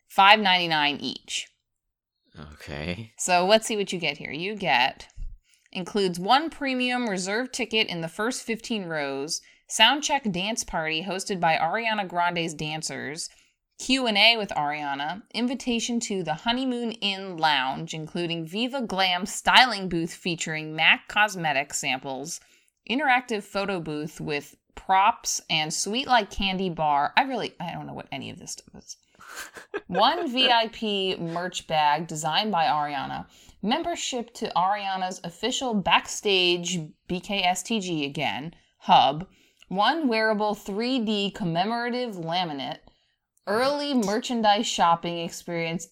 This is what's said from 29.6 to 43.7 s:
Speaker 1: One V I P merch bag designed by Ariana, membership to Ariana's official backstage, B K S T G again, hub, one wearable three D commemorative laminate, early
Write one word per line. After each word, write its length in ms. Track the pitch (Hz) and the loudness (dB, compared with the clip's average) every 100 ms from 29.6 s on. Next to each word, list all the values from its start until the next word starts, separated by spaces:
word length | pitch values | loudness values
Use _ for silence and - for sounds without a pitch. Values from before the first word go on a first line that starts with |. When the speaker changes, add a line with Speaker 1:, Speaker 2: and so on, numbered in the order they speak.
| - 415 - | -12 -12 -2
Speaker 1:
One 420 | 180 233 349 339 | 4 4 4 -2
V 180 | 240 254 | 2 4
I 180 | 233 226 | 4 2
P 460 | - 214 202 190 - | -2 -2 0 0 -2
merch 500 | 170 170 180 - - | -4 -4 -6 -8 -2
bag 400 | 156 147 151 170 | 2 4 2 -2
designed 440 | 160 156 165 214 | -4 -2 0 2
by 140 | 175 151 | 2 2
Ariana, 600 | 151 147 143 131 139 185 _ - - | 2 0 -4 -6 -8 -10 _ -20 -8
membership 720 | 196 294 339 339 - 254 233 - | -4 -2 -2 -4 -4 -6 -8 -8
to 160 | 220 170 | -4 2
Ariana's 640 | 185 208 196 190 185 185 | 2 0 -2 -4 -4 -6
official 500 | 175 - 226 254 262 | -12 -6 -4 -2 -2
backstage, 1080 | 208 170 214 - - 208 190 180 175 175 180 156 - - | 0 4 2 2 -4 2 4 4 2 0 -4 -6 -12 -6
B 120 | 170 | -6
K 220 | - 202 | -4 0
S 200 | 180 185 | 0 0
T 160 | - 226 | -2 -2
G 260 | 185 160 143 | -2 -2 -2
again, 480 | 151 127 101 156 - _ _ | -2 -2 -4 -8 -14 _ _
hub, 480 | - 170 127 151 190 _ _ _ - | 6 6 6 2 -6 _ _ _ -6
one 380 | 185 214 330 285 | 2 2 2 2
wearable 460 | 220 220 208 214 208 | 2 2 2 0 -2
three 440 | - 196 240 262 | -6 -4 -2 0
D 320 | 214 208 202 | 0 0 -2
commemorative 840 | - 180 165 196 233 240 247 247 185 | -2 -2 0 0 -2 -2 -4 -4 -6
laminate, 640 | 160 175 175 139 131 160 - _ _ _ _ _ - | -4 -2 -2 -6 -8 -10 -16 _ _ _ _ _ -2
early 460 | 208 269 | 0 2